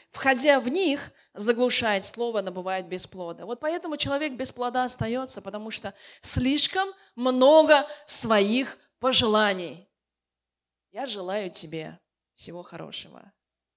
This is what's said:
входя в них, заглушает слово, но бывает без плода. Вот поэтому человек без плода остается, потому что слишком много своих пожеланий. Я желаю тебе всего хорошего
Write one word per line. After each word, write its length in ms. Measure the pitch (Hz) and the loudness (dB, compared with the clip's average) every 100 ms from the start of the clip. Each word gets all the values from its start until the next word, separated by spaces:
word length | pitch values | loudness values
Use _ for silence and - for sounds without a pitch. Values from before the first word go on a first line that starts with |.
| _ | _
входя 500 | - 269 254 294 277 | -4 0 2 4 4
в 80 | 233 | 2
них, 420 | 330 359 285 - - _ | 0 0 0 -6 -18 _
заглушает 720 | - 208 233 247 - 233 196 190 | -4 -2 2 2 2 0 0 -2
слово, 360 | 226 240 220 | -4 -4 -2
но 100 | 190 | -4
бывает 360 | 180 180 190 175 | -6 -6 -6 -6
без 200 | 180 - | -8 -8
плода. 380 | 190 170 165 175 | -10 -12 -12 -12
Вот 140 | 233 | -8
поэтому 380 | 311 339 349 294 | -6 -6 -6 -4
человек 360 | 269 277 302 | -2 -2 -4
без 180 | 254 240 | -6 -8
плода 320 | - 247 247 | -6 -4 -2
остается, 580 | 254 - 220 247 262 - | -4 -4 -6 -4 -6 -10
потому 300 | 196 208 220 | -12 -12 -10
что 220 | - 202 - - - | -10 -10 -14 -20 -8
слишком 720 | - - 254 285 - 381 392 - _ - | -4 0 2 2 0 -2 -4 -8 _ -4
много 720 | 254 254 262 311 302 294 - - - | 0 6 8 8 8 6 4 -8 -2
своих 720 | - 220 214 202 240 269 - _ _ | 0 4 4 4 2 -2 -8 _ _
пожеланий. 880 | 254 254 240 214 208 190 170 165 190 _ _ _ _ _ _ _ _ _ _ | 0 2 4 4 2 0 -6 -12 -20 _ _ _ _ _ _ _ _ _ _
Я 160 | 196 262 | -10 -8
желаю 420 | 208 180 208 190 | -6 -6 -4 -6
тебе 500 | - 160 160 160 165 _ _ _ | -8 -8 -10 -10 -16 _ _ _
всего 300 | - - 175 | -16 -14 -14
хорошего 680 | 170 165 156 - - - 202 _ _ _ _ | -16 -16 -14 -14 -16 -20 -20 _ _ _ _